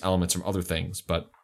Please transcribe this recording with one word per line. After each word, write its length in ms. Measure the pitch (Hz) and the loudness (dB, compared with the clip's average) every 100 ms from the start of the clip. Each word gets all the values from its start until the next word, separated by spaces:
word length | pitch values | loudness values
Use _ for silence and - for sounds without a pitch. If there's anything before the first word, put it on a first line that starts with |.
elements 300 | 92 92 87 | 2 2 2
from 100 | 90 | 0
other 180 | 87 95 | 0 -2
things. 380 | 85 80 - 95 | 0 -2 -2 -6
But, 300 | - 82 - _ | -2 -2 -2 _